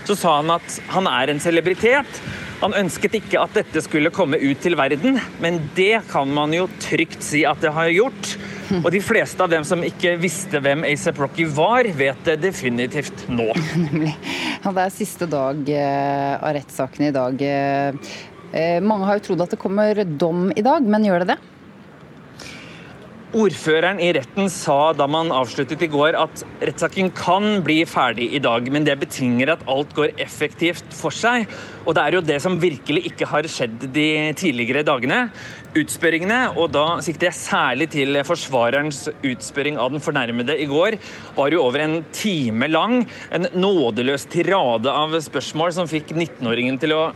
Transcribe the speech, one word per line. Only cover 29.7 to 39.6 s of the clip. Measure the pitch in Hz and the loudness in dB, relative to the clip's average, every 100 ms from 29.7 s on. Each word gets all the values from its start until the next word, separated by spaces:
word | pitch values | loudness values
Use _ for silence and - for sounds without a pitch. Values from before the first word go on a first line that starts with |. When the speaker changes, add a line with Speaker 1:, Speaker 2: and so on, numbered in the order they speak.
| 135 151 - | -2 -2 0
Speaker 1:
går | 143 - | -2 -2
effektivt | 131 - 147 - 170 170 - | -10 -4 -6 -2 -2 -2 -12
for | - 156 | -8 -6
seg. | - 226 247 202 - - - | -2 0 0 -2 -8 -14 -6
Og | - 156 | 2 4
det | |
er | 151 175 | 4 2
jo | |
det | 156 143 | 2 0
som | 180 180 | 0 2
virkelig | 175 135 - 160 156 | 0 0 -2 -2 -2
ikke | - 147 | -6 -2
har | 151 156 | -2 -2
skjedd | - 123 113 135 | -4 -6 -6 -4
de | 147 151 151 151 147 | 0 2 0 -2 0
tidligere | 180 120 117 131 156 | -2 0 0 0 2
dagene. | 135 123 214 233 - - - - 156 | 0 0 0 -2 -6 -16 -16 -4 -2
Utspørringene, | 147 - 165 160 185 240 233 - | -2 0 2 2 0 2 0 0
og | 165 | 0
da | 143 156 170 | 2 2 0
sikter | 151 151 175 | -4 0 -2
jeg | - | -2
særlig | - 190 147 127 156 | -2 0 2 0 -2
til | 143 135 143 | 0 0 0
forsvarerens | 139 170 - 127 117 139 151 139 - - | 0 -2 0 2 2 2 -2 -4 -8 -4
utspørring | 139 123 - 143 | -4 -4 -6 -4